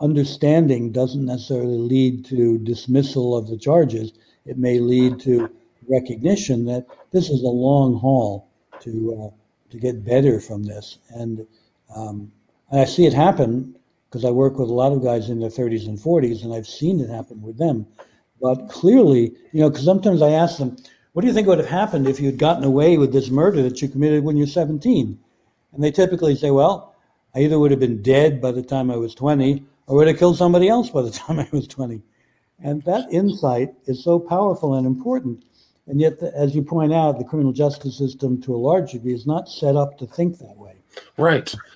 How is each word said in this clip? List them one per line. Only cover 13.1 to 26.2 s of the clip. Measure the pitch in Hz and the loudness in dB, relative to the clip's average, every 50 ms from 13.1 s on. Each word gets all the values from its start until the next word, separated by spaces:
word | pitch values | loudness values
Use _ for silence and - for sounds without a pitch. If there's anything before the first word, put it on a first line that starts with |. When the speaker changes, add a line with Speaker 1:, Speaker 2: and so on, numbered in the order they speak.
| 113 | 4
Speaker 1:
happen | 131 156 185 - - 135 113 117 127 131 - - _ _ _ _ _ _ _ | 4 4 2 4 2 0 0 -2 -4 -6 -8 -14 _ _ _ _ _ _ _
'cause | - 117 113 | -10 -4 -2
I | 123 | 0
work | 120 127 135 135 135 139 | 2 2 2 2 0 -2
with | 131 113 | -4 -2
a | 120 | 0
lot | 123 127 139 143 | 0 2 2 2
of | 135 123 | 0 0
guys | 127 120 117 107 110 | 0 -2 -2 -4 -4
in | 120 117 | -6 -6
their | 113 110 | -6 -6
thirties | - - 127 120 113 110 101 | -6 -4 -4 -4 -4 -4 -6
and | 104 107 104 | -8 -10 -6
forties, | - 156 175 165 135 120 117 110 107 | -2 0 0 2 2 0 -2 -4 -8
and | 117 113 | -10 -10
I've | 113 107 - | -10 -12 -14
seen | - - 147 170 190 160 | -12 -6 -4 -2 -2 -2
it | 127 110 | -4 -6
happen | 117 113 107 - 117 110 | -8 -12 -12 -14 -16 -18
with | 107 110 110 | -16 -12 -6
them. | 117 165 165 135 110 107 - _ - - _ _ _ _ _ _ - 127 | -4 -2 -2 -2 -2 -6 -10 _ -20 -20 _ _ _ _ _ _ -4 -2
But | 127 127 127 120 - | -2 -2 -2 -4 -12
clearly, | - - - 180 240 269 220 156 135 123 117 113 - - _ _ - | -6 0 4 6 6 8 8 8 6 6 4 2 -2 -8 _ _ 0
you | 156 | 2
know, | 151 151 | 2 2
'cause | 151 139 131 | 2 2 2
sometimes | 170 190 196 190 214 185 160 | 2 2 4 4 2 4 4
I | 147 147 | 4 4
ask | 156 156 170 165 - - | 4 4 2 0 -2 -4
them, | 139 123 120 - - - _ _ _ _ - | -6 -6 -8 -10 -18 -20 _ _ _ _ -4
"What | - 196 | -2 0
do | 254 | 2
you | 214 | 2
think | 214 214 190 | 2 4 4
would | 180 160 | 4 2
have | - | 2
happened | - 151 180 208 208 175 151 135 | 0 -2 -2 -2 -2 -2 -2 0
if | 135 135 139 | 0 -2 -2
you'd | 147 139 131 - | -2 -2 -2 0
gotten | 151 156 170 - 131 | 2 2 2 2 2
away | 135 131 139 151 165 175 156 | 2 2 4 4 6 6 4
with | 143 127 120 | 4 2 2
this | 135 117 110 | 0 0 0
murder | 131 139 160 196 196 156 127 | 0 2 2 2 2 2 0
that | 127 127 - | 0 -2 -4
you | 151 139 | -6 -6
committed | - 135 147 151 151 151 143 | -2 0 0 2 2 2 0
when | 156 151 | 0 0
you're | 147 147 | 0 0
seventeen?" | 143 147 180 165 147 156 143 139 240 254 170 120 104 101 - _ _ _ _ _ _ _ _ _ _ - | 0 0 -2 -2 -2 -2 -4 0 0 2 2 0 -2 -6 -12 _ _ _ _ _ _ _ _ _ _ -6
And | 139 147 | -2 -2
they | 151 | 0
typically | - - 185 185 185 165 | 2 2 2 2 2 0